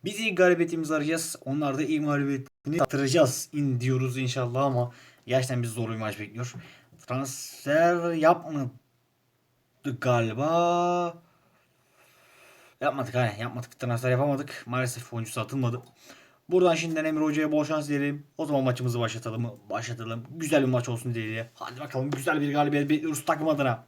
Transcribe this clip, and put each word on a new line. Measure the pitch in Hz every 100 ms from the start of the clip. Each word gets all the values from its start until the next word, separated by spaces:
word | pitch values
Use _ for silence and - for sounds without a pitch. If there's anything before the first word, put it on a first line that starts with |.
Biz | 180 208
ilk | 226 180
galibiyetimizi | 180 170 165 165 156
arayacağız. | 156 147 165 165 - 131
Onlar | 143 147 135
da |
ilk | 151 156
mağlubiyetini | 147 143 139 139 131 _ - 165
attıracağız | 143 139 139 160 135 - -
in | 147 143 123
diyoruz | 127 127 127 127
inşallah | 127 131 120 127
ama | 139 127 120 - - - -
gerçekten | 131 127 123
bizi | 117
zor | 110 113
bir | 110
maç | 110 101
bekliyor. | 104 110 120 175 - - _ - -
Transfer | 127 135 - - - 143 151 170 175 170
yapmadık | 165 156 165 160 147 127 - _ _ _ _ _ _ _ _ _ _ 143 127
galiba. | 131 120 117 110 147 165 170 175 175 175 175 170 _ _ _ _ _ _ _ _ _ _ _ - - - - _
Yapmadık, | 143 135 123 123
aynen | 117 104
yapmadık. | 117 123 120 -
Transfer | 123 117 127
yapamadık. | 127 143 135 139 - -
Maalesef | 123 127 123 -
oyuncu | 120 110
satılmadı. | - 110 135 123 120 - _ - - - _ -
Buradan | 180 180 160
şimdiden | 165 160 156
Emre | 156
Hoca'ya | 156 147 151
bol | 151
şans | 151 156 143
dileyelim. | 143 143 147 - -
O | 156
zaman | 143
maçımızı | 131 123 127 120
başlatalım | 113 113 113 110
mı? | 120 104 -
Başlatalım. | 113 123 120 113 117 117
Güzel | 156 156 151
bir | 131
maç | 127 120
olsun | 117 127
diye. | 113 110 110 117
Hadi | - - 127
bakalım, | 143 131 135
güzel | 139 170 151
bir | 143
galibiyet | 147 147 147 143
bekliyoruz | 151 160 147 -
takım | 156 156
adına. | 143 135 113